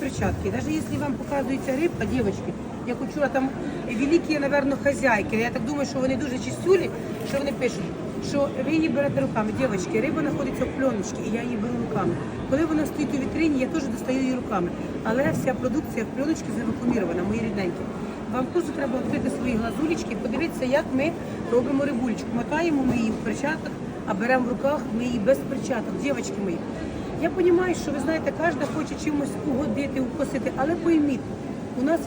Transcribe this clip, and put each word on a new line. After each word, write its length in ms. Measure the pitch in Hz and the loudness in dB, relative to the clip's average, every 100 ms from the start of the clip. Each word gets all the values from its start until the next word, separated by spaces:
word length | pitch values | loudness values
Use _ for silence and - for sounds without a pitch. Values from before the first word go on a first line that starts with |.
перчатки. 520 | 269 - 196 170 202 | -4 -2 0 0 0
Навіть 220 | 226 269 | -2 -2
якщо 260 | 311 - 285 | -2 -2 -2
вам 120 | 285 | -2
показується 640 | 240 - 277 247 269 - 262 | -2 -2 -2 0 -2 0 0
рибка, 280 | 339 - | 0 0
дівочки, 480 | 220 247 202 185 - - - - - | 0 2 0 0 -4 -6 -8 -6 -6
як 100 | 247 262 | -4 -4
учора 180 | - 277 | 0 2
там 200 | 269 262 - - - - | 2 0 -2 -4 -4 -4
великі, 500 | 214 277 339 - 302 | -2 4 4 4 0
напевно, 380 | 277 285 277 277 | 2 2 2 2
хазяйки, 520 | 285 247 262 214 196 220 | 2 2 4 4 2 0
я 140 | 233 | 0
так 140 | 254 | 0
думаю, 220 | 226 294 277 | -2 -2 -2
що 120 | 269 | 0
вони 160 | 262 262 | 0 0
дуже 220 | 285 254 | 0 -2
чистюлі, 520 | 254 - 339 381 262 - - - - | -4 0 6 6 4 -4 -6 -6 -2
що 100 | 277 | -2
вони 140 | 277 | -2
пишуть, 380 | 233 240 - 175 - - - - | 0 -2 -2 -6 -6 -6 -6 -2
що 200 | 285 277 - 262 | 0 0 0 0
ви 60 | |
її 160 | 320 320 | 2 2
берете 320 | 240 285 - | 2 2 2
руками. 300 | 269 226 214 208 | 0 0 0 0
Дівочки, 420 | 254 196 175 220 | 0 0 0 0
риба 200 | 262 311 | 2 2
знаходиться 440 | 302 311 262 - | 0 0 -2 -2
в 40 | 247 | -2
пленочці, 480 | - 269 220 180 - - | 0 0 0 -2 -4 -2
і 40 | 220 | -2
я 60 | |
її 140 | 240 233 | -2 -2
беру 180 | 226 240 233 | -2 -2 -2
руками. 240 | 214 180 156 - - - | 0 0 0 -4 -6 0
Коли 140 | 269 | 2
вона 220 | 330 311 285 | 2 2 0
стоїть 280 | - 294 | 0 0
у 40 | 269 | 0
вітрині, 420 | - - 320 269 | -2 0 2 2
я 60 | 254 | 0
теж 160 | 330 | 0
достаю 340 | 269 220 - 262 | -2 -2 -2 0
її 160 | 262 | 2
руками. 340 | 254 - 208 175 - - - | 0 0 0 0 -2 -6 -4
Але 280 | 220 233 302 320 | 0 2 2 2
вся 120 | - | 0
продукція 500 | 254 254 269 - - | 0 0 0 -2 -4
в 120 | 220 226 | -4 -2
пленочці 280 | 294 320 - 214 | 0 -2 -2 -4
завакуумірована, 640 | 233 226 240 240 180 175 | -2 0 2 2 2 0
мої 180 | 185 220 | 0 0
рідненькі. 420 | 226 202 185 143 107 - 202 - 220 | 0 0 -2 -2 -4 -6 -6 -6 -4
Вам 140 | 226 254 | -2 0
теж 160 | 349 320 - | 0 0 0
треба 220 | 277 247 | 0 0
відкрити 320 | 220 285 262 - | 0 0 0 0
свої 180 | 247 220 | 0 0
глазулечки, 600 | 226 214 320 330 - 233 | 0 0 0 0 -2 -4
подивитися, 420 | 240 262 330 - | -2 0 -2 -2
як 200 | 254 277 320 | 2 2 2
ми 180 | 262 294 339 - - - | 2 0 0 -6 -6 2
робимо 320 | 233 254 277 | 2 4 2
рибулечку. 420 | 285 247 247 190 220 | 2 2 0 -2 -2
Мотаємо 480 | 233 240 302 339 285 | -2 0 0 2 4
ми 140 | 262 233 | 4 2
її 140 | 220 | 2
в 40 | |
перчатках, 580 | 214 214 214 285 311 - - - - - | 0 -2 -2 -2 -2 -4 -6 -6 -6 -4
а 80 | |
беремо 300 | 196 226 254 240 | 0 4 4 2
в 20 | |
руках, 300 | 247 277 302 - 214 | 2 2 0 0 -2
ми 60 | |
її 140 | 247 240 | 0 2
без 200 | 202 277 | 4 4
перчаток, 640 | - 262 - 247 - 190 | 2 -4 -2 -2 -2 -2
дівочки 320 | 277 247 - - | -2 -2 -2 -4
мої. 140 | 196 165 - - - - - - | -2 -2 -4 -6 -6 -6 -6 -2
Я 80 | 320 370 | 0 4
розумію, 380 | 349 349 359 320 | 6 6 4 0
що, 80 | - | -2
ви 80 | 285 | -2
знаєте, 280 | 269 320 277 - | 0 0 0 0
кожна 240 | 320 285 277 | 0 2 -2
хоче 200 | 311 285 285 | -2 -4 -4
чимось 240 | 302 294 277 - 294 | -2 0 0 -2 0
угодити, 500 | 254 294 214 285 277 | 0 0 0 -2 -2
укусити, 520 | 247 - 277 269 233 233 | -2 -2 -2 0 -2 0
але 180 | 277 | 0
пойміть, 460 | 339 339 330 285 247 - - - - - - | 2 4 4 4 2 -2 -8 -8 -8 -6 -2
у 20 | |
нас 180 | 262 320 | 2 2